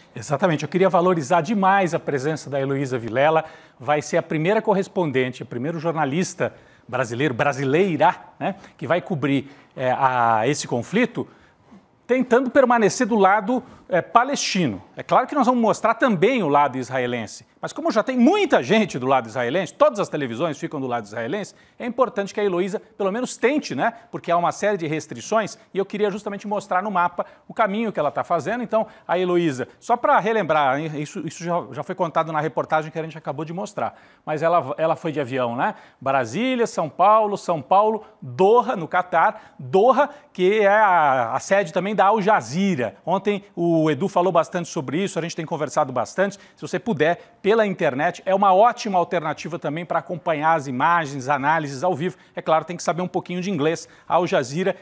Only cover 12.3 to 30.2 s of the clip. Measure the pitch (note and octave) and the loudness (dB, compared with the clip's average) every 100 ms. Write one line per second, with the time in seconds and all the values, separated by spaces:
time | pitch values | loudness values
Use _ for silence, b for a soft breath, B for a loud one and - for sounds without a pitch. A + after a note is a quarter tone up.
12.3 | A#3 C4 C#4+ B3+ A#3+ G3+ - A#3+ A3 F#3 | 2 2 2 4 4 2 2 0 4 4
13.3 | G#3 G3+ B3+ - B B F3 - A3+ B3+ | 4 0 -4 -6 B B -2 2 2 2
14.3 | C#4+ - F#3+ D#3 F#2 - - - F#3 B3+ | -2 -4 -2 -2 -4 -12 -14 0 2 2
15.3 | D4 A#3 B3+ A3 F3 A3 A3+ C4+ F#3+ F#3+ | 0 2 2 2 2 0 2 2 2 2
16.3 | C4 D#3+ C#3+ C#3+ B2+ A#2+ C3 B2 B2 G#2 | 2 2 2 2 -2 -6 -4 -2 -4 -8
17.3 | - - b E3 - D#4+ A3 A#3 B3+ A#3+ | -14 -20 b -12 -6 -2 0 0 4 4
18.3 | G#4 F#4+ A3+ B2 A3 G3+ D3+ B2+ C3 A2+ | 4 4 2 4 2 2 -2 0 0 0
19.3 | A#2 A#2+ D#3+ F3 - D4+ G#3+ E3+ D#3+ C#3 | -4 -2 -2 -2 2 2 2 -4 -4 -6
20.3 | A2+ E3 D3 E3 D#3 C3 A#2+ G#2 A2 A#2 | -4 -4 -4 -8 -6 -4 -6 -6 -8 -6
21.3 | G3 F#3+ - b b A#3+ A#3+ A#3+ G3+ G3 | -6 -8 -16 b b -6 -2 -2 -2 -6
22.3 | - G#3 F3 G3 A3 - - G3 G#3+ B3+ | -2 -2 0 -2 -6 -10 -6 -4 -4 -6
23.3 | - A#3 D4+ - C3 G#3 A3+ B D#3+ - | -2 0 0 -4 -2 -4 -4 B -10 -2
24.3 | E3+ E3+ - G3+ G3+ D#3+ D#3 - A#2+ - | 0 0 0 -2 -2 -4 -6 -6 -12 -4
25.3 | A3 G3 - b F#3 G3 G3+ G#3 G3+ G#3+ | -2 -2 -8 b -6 -6 -2 -2 -4 -8
26.3 | G3+ G3+ G3+ G3+ F#3 G#3 F#3 F3 - - | -10 -6 -6 -2 -2 -2 0 -2 -2 -10
27.3 | B B - G#3+ G3+ A#3 F3+ D3 C#3 B2 | B B -2 -2 0 -4 -2 -2 -2 -2
28.3 | E3+ C#3+ A#3+ A3+ A3 A3 B B F3 F3+ | -2 -2 -6 -2 -2 -2 B B -2 0
29.3 | F3 E3+ B2+ B2 B - A#3+ D4 B3+ | 2 0 -2 -8 B -4 -2 2 2